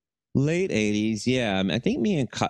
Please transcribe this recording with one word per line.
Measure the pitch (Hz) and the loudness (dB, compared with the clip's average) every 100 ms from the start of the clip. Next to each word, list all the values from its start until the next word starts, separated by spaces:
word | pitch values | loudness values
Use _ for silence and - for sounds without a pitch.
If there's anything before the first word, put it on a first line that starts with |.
| _ _ _ | _ _ _
Late | 127 143 175 190 | 0 0 0 0
eighties, | 107 104 104 110 104 123 | 0 0 0 0 0 0
yeah. | 127 113 95 | 0 0 0
I | |
mean, | 95 | 0
I | 98 | 0
think | 190 269 | 0 0
me | 220 165 | 0 0
and | 117 | -2
Co-, | - | -2